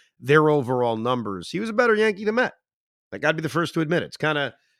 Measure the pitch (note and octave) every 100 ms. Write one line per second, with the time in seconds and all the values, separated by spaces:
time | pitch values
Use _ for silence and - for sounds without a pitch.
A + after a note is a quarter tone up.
0 | _ _ A#2+ D3+ D#3 D3+ A#2+ B2+ A#2+ A2+
1 | A2+ B2+ G#2+ F#2+ E2+ F3 A3 G#3+ A#3+ G#3+
2 | A3 F#3+ G#3+ A3+ B3 - _ _ _ _
3 | - G#2 D3 D#3+ D#3+ D#3+ E3 - D#3 E3+
4 | F#2+ - D3+ D3 C3+ - _ _